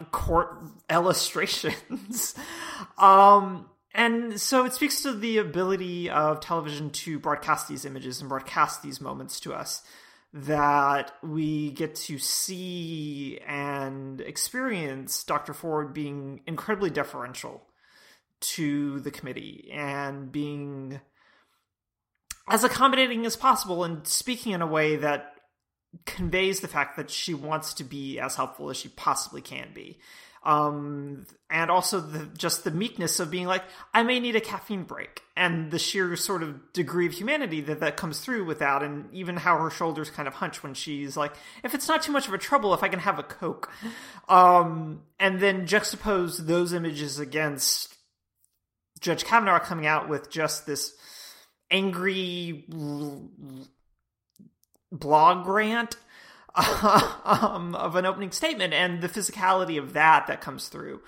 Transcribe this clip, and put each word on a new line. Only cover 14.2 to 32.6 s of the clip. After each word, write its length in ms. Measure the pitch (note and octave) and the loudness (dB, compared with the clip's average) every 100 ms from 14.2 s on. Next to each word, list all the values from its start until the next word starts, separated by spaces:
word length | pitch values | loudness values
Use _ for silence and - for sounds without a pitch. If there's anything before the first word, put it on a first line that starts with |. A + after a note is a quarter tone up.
experience 1000 | C#3+ D3 - B3 C4 G3 D3 C3+ C3+ - - | -10 -6 -6 -4 -4 -4 -6 -8 -8 -8 -4
Doctor 280 | D3 - | -4 -4
Ford 400 | C#3+ E3+ D3+ D3 | -10 -4 -4 -4
being 480 | D3+ D3 C#3+ C#3 C3+ - | -8 -8 -8 -12 -12 -10
incredibly 420 | D#3+ - G3+ F#3+ | -8 -4 -2 -2
deferential 720 | D3+ C#3 C3+ B2 C3 B2+ C3+ _ _ _ _ - _ _ - | -2 -4 -6 -12 -12 -14 -16 _ _ _ _ -20 _ _ -10
to 580 | - - D3+ C#3+ C#3+ C#3 | -6 -2 -2 0 -2 -4
the 100 | C3+ | -8
committee 580 | - C3 C3 G#2 - - | -10 -10 -10 -12 -16 -14
and 600 | D3 C#3+ C#3 C#3 C#3 C3+ | -8 -6 -6 -8 -8 -8
being 680 | D3 D3 D3 C#3+ C#3 C3+ C#3 - _ _ _ _ _ _ _ _ _ _ _ - - - | -6 -6 -6 -8 -10 -10 -14 -16 _ _ _ _ _ _ _ _ _ _ _ -20 -14 -2
as 140 | G#3+ | 2
accommodating 600 | A#3+ - C4 C4 B3+ A#3 A#3 | 2 4 4 4 2 0 -4
as 100 | A3+ | 0
possible 480 | C4+ A#3+ G3+ F3 | 2 2 0 -2
and 240 | F3 D#3+ D3+ | -2 -4 -4
speaking 460 | - - A#3+ A#3+ | -4 -2 -6 -4
in 80 | F3+ | -2
a 60 | E3 | 0
way 280 | D#3 D#3 D3+ | 2 2 2
that 400 | D3 C#3 - - _ _ _ _ _ - - | 0 -2 -6 -20 _ _ _ _ _ -20 -16
conveys 560 | - F3 F#3 F#3+ F#3+ | -8 -2 0 0 0
the 60 | D#3+ | -4
fact 300 | D3+ C#3 - | -2 -4 -4
that 140 | C#3 | -8
she 240 | - - D3+ | -6 -6 -6
wants 400 | D3 D#3 - - | -4 -4 -4 -10
to 80 | |
be 360 | C3 C#3+ C3+ B2+ | -10 -10 -10 -6
as 160 | B2+ C3 | -6 -4
helpful 360 | C3 - C#3+ | -4 -6 -10
as 60 | B2+ | -10
she 120 | B2+ | -12
possibly 520 | - - C#3 - D3 | -4 -2 0 -4 -10
can 280 | - C3+ B2 | -12 -12 -14
be. 260 | - - - - - - - - | -16 -18 -20 -20 -20 -20 -6 2
Um, 800 | D3+ D3 D3 C#3+ C#3+ C#3+ C#3 - - - | 4 2 -2 -6 -8 -10 -12 -18 -20 -4
and 220 | D#3+ E3 | 0 4
also 300 | F3+ F3 G3 | 4 2 -2
the, 240 | D#3 D#3 D3+ - | -4 -8 -10 -4
just 280 | E3+ - | -2 -2